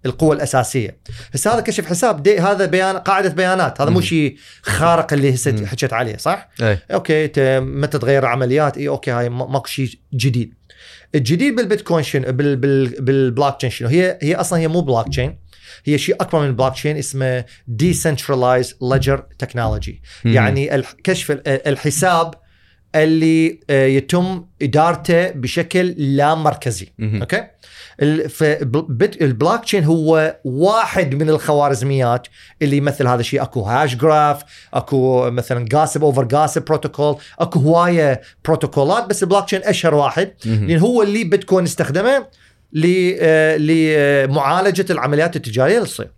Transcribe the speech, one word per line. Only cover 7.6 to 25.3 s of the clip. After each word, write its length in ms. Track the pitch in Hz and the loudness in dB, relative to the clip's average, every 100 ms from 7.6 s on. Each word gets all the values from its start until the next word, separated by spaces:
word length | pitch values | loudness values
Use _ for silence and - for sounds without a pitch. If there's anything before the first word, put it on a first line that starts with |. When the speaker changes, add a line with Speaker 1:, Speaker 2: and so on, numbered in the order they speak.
Speaker 1:
متى 380 | 131 139 147 147 | -2 -4 -4 -2
تغير 240 | 117 139 | 2 2
العمليات؟ 540 | 127 120 127 139 151 160 | 2 0 0 2 0 -2
إي، 100 | 143 | -6
أوكي، 240 | 139 - | -4 -4
هاي 180 | 120 120 | -4 -4
ما-، 180 | 120 127 | -6 -4
ماكو 200 | 135 - | -6 -6
شيء 220 | - 127 - _ | -6 -6 -8 _
جديد. 400 | 131 127 120 110 _ _ - - - _ 151 | -2 0 0 -4 _ _ -20 -20 -20 _ -2
الجديد 400 | 120 175 285 233 | 0 0 0 0
بالبيتكوين 480 | 214 208 - 170 | -2 -2 0 -2
شنو؟ 280 | 139 143 - | 0 -4 -2
بال-، 240 | 127 143 135 | -2 0 0
بال-، 460 | 139 135 127 127 | 0 2 0 -2
بالبلوك 560 | 131 135 131 117 139 139 | 0 2 2 0 -2 -2
تشين 120 | 131 | -6
شنو؟ 200 | - 120 | -4 -2
هي، 300 | 160 185 - | 0 0 -2
هي 140 | 147 180 | -4 -2
أصلا 240 | 170 170 | -2 0
هي 80 | 160 | 0
مو 140 | 170 | 0
بلوك 260 | 143 117 110 | 0 -2 0
تشين، 300 | 139 131 - - - - - - | -4 -4 -6 -20 -20 -20 -10 -2
هي 120 | 147 | -2
شيء 180 | 147 - | 0 -2
أكبر 240 | 180 165 | 0 0
من 80 | 143 | 0
البلوك 260 | 120 131 | 0 -2
تشين، 240 | 131 147 151 | -2 -4 -4
اسمه 480 | 131 135 131 127 120 - - 113 | -6 -4 -4 -4 -8 -16 -12 -2
decentralized 920 | 170 156 165 139 - 135 123 127 127 - 127 | 0 2 0 -2 -2 0 2 2 0 -4 0
ledger 240 | 135 135 135 - - | 0 2 -2 -6 -10
technology. 500 | 131 123 113 107 - - - - 117 | -8 -4 -4 -4 -8 -12 -20 -4 0
Speaker 2:
مم. 80 | |
Speaker 1:
يعني 420 | 113 117 135 139 139 | 2 2 0 -2 -2
الح-، 200 | - - | -4 -8
كشف 280 | - 185 - | -4 -4 -2
ال-، 100 | 143 - | -6 -2
الحساب 840 | 135 151 135 151 - 185 165 160 - _ _ _ _ _ 160 | -2 -2 -2 -2 0 2 2 0 -6 _ _ _ _ _ 2
اللي، 640 | 156 160 160 160 160 - - | 2 4 4 4 2 -2 0
آه، 160 | 139 135 | 2 4
يتم 600 | 135 135 175 180 185 - _ | 2 2 0 0 -4 -10 _
إدارته 680 | 143 147 165 170 160 170 180 | 0 2 2 0 2 2 2